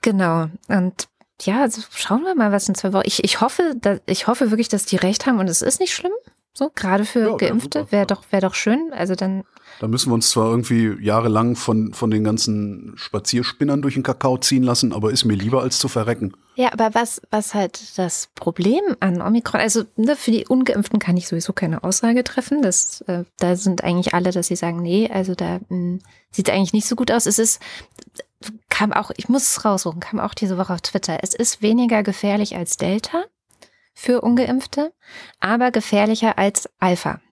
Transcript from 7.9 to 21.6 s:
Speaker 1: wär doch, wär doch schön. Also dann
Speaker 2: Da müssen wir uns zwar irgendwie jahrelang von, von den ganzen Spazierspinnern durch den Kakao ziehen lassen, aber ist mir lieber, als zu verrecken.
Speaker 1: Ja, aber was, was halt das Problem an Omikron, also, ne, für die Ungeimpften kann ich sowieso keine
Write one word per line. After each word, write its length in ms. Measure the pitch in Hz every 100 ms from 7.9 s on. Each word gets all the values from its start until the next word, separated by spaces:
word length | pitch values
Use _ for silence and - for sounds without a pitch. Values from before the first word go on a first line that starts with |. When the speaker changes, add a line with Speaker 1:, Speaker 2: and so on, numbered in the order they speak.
Speaker 1:
wär 140 | 202 196
doch, 180 | 196 -
wär 100 | 196
doch 140 | 185 185
schön. 360 | - 247 330
Also 240 | 277 175 185
dann 280 | 190 190 - - - -
Speaker 2:
Da 80 | 110
müssen 220 | 117 131
wir 60 | 117
uns 160 | -
zwar 180 | - 113
irgendwie 480 | 117 117 117 110 101
jahrelang 560 | 104 110 117 107 117 120
von, 380 | - 110 107
von 180 | - 117
den 120 | 107 107
ganzen 680 | 110 - 107 104 98 - -
Spazierspinnern 840 | - 107 104 120 123 - 143 143
durch 120 | 139
den 100 | 135
Kakao 340 | 131 123 135 127
ziehen 240 | - 135
lassen, 280 | 127 117 127
aber 200 | 98 107
ist 120 | 117
mir 120 | 117 104
lieber, 260 | 101 127
als 180 | 127 -
zu 80 | 131
verrecken. 460 | 123 110 117 110 - _ -
Speaker 1:
Ja, 180 | 254
aber 200 | 214 226
was, 280 | 226 233 - -
was 220 | 214 214
halt 440 | 208 190 - - -
das 300 | 180 - - -
Problem 460 | - 170 180 285 403 -
an 220 | 190 175
Omikron, 400 | - 233 233 -
also, 220 | 220 226 208 -
ne, 220 | 220 294
für 140 | -
die 160 | 220 -
Ungeimpften 520 | 254 254 202 208 214
kann 160 | 185 180
ich 140 | -
sowieso 240 | 165 -
keine 300 | -